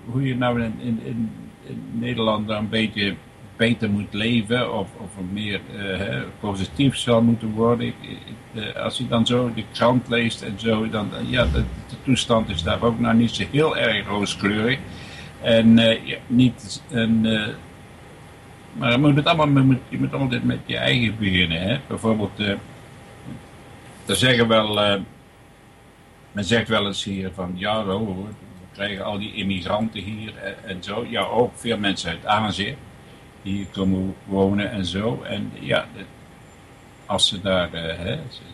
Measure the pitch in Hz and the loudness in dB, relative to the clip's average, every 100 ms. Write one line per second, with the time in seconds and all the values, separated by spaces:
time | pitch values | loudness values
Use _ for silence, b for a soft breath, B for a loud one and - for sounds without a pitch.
0 | - 127 135 123 123 120 113 120 123 113 | -6 -2 0 2 2 2 -2 -4 -4 -4
1 | 135 117 113 - - - 135 113 107 117 | -4 -4 -4 -6 -16 -16 -12 -12 -8 -6
2 | 120 117 110 107 107 107 107 110 110 107 | -4 0 0 0 -2 -4 -2 0 0 0
3 | 101 82 - - - - 117 117 107 101 | -2 -2 -12 -20 -12 0 0 2 0 0
4 | 101 101 113 120 101 123 117 113 92 - | -2 -2 0 0 2 0 0 -2 -6 -10
5 | 98 98 90 101 104 95 - 101 98 92 | -14 -10 -8 -6 -4 -6 -8 -10 -6 -4
6 | 101 131 - - 104 95 90 - 139 - | -4 -6 -8 -8 -6 -4 -4 2 2 2
7 | 123 113 117 113 110 110 113 117 120 - | 4 6 6 2 0 2 2 2 -2 -8
8 | - 104 - - - 117 104 - - - | -12 -14 -14 -18 -14 -10 -10 -6 -6 -4
9 | 123 117 113 123 123 113 - - 120 127 | -2 2 2 2 0 -4 -8 0 4 4
10 | - 120 113 - - 98 113 110 110 110 | 2 0 0 -4 -8 -4 0 0 0 -2
11 | 98 - 120 123 117 - - - - - | -4 -4 -2 2 2 2 0 -4 -14 -6
12 | - 123 - 113 107 92 95 98 117 113 | 0 2 4 2 2 -2 0 2 2 2
13 | 117 113 113 - - 139 156 - 123 104 | 4 4 4 0 -2 2 2 2 0 0
14 | 98 104 95 90 101 107 117 143 - B | -2 -2 -2 0 0 2 2 0 -4 B
15 | B B B - 131 113 113 113 113 113 | B B B -4 4 6 8 8 8 4
16 | - - - 123 127 - 101 - - 120 | -2 -8 0 4 4 4 -10 -12 -6 0
17 | 113 113 110 110 107 - - - - - | 2 4 4 2 -2 -8 -14 -20 -20 -20
18 | - - - - - - - 113 117 120 | -20 -20 -20 -20 -20 -20 -16 -2 2 4
19 | 147 143 156 165 147 139 131 123 - 127 | 6 6 4 4 4 6 6 4 0 -4
20 | 135 139 127 120 120 120 - 120 127 131 | -2 -2 -2 0 0 -2 -4 -2 2 2
21 | 113 107 101 92 87 85 92 135 - 98 | 2 0 0 2 2 0 -2 -2 -4 -4
22 | 113 107 98 - 104 101 - - - - | 0 0 -2 -2 -4 -4 -8 -20 -20 -20
23 | - - - - - - - - - - | -20 -18 -16 -16 -16 -20 -20 -20 -20 -12
24 | - 98 127 120 113 110 107 104 104 98 | -4 2 4 6 6 4 4 2 4 2
25 | - - - - - - - - - - | -2 -14 -20 -20 -20 -20 -20 -20 -20 -20
26 | - - - 101 90 113 110 110 101 98 | -20 -20 -12 -6 0 2 2 0 0 -4
27 | 107 98 92 87 90 90 104 110 101 98 | -6 -4 -6 -6 -6 -4 -2 -2 0 -2
28 | 110 92 104 107 - - - - 101 98 | -2 -6 -10 -14 -18 -20 -18 -8 -6 -6
29 | 95 101 107 107 98 95 85 104 110 107 | -6 -6 -6 -6 -4 -2 -2 -2 -2 -6
30 | 95 107 107 104 98 95 104 90 92 107 | -10 -10 -10 -10 -12 -10 -10 -10 -8 -8
31 | 120 113 95 110 117 - 120 107 101 92 | -4 -4 0 2 0 0 -4 -2 -2 -2
32 | 85 85 - 107 107 95 104 - - - | -4 -6 0 2 2 -2 -4 -6 -14 -20
33 | B B B - 98 101 95 98 95 95 | B B B -14 -6 -6 -6 -2 0 2
34 | 95 92 - 98 98 101 101 101 87 95 | -2 -6 -2 2 4 2 -2 -2 -4 -2
35 | 110 131 - 101 104 - - - - 101 | -2 -4 -6 -8 -8 -8 -2 -2 -2 -12
36 | 95 - - - - - - - - - | -18 -20 -20 -20 -20 -20 -20 -20 -20 -16
37 | - 95 - 98 95 92 85 82 82 82 | -4 2 2 0 0 2 0 -4 -6 -6
38 | 90 156 143 - - | -4 -6 -8 -14 -18